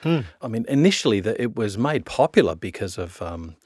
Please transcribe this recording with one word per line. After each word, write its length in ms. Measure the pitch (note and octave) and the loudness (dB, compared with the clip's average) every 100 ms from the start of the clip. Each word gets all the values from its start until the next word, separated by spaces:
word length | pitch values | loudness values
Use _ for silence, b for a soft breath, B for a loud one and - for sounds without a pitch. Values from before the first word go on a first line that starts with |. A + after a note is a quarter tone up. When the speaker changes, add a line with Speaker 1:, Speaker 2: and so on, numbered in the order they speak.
Speaker 1:
Hmm. 160 | D#3 E3 G2+ B | 0 0 -2 B
Speaker 2:
I 60 | C3 | -6
mean, 180 | A2+ A#2 | -4 0
initially 500 | C#3 F3+ G3 C#3 G#2 | 4 4 4 2 2
the, 220 | F#2+ - | 0 -2
it 160 | A#2+ G#2+ | -2 -2
was 200 | G#2+ G2 | -4 0
made 280 | C3+ D3+ - | -2 -2 -2
popular 500 | - D3 A3+ A2 D#2+ | 0 4 4 4 0
because 420 | G2 - F#2+ - | -8 -8 -8 -8
of, 240 | F2 - | -10 -10
um, 360 | E2+ E2+ E2 E2 | -10 -10 -12 -16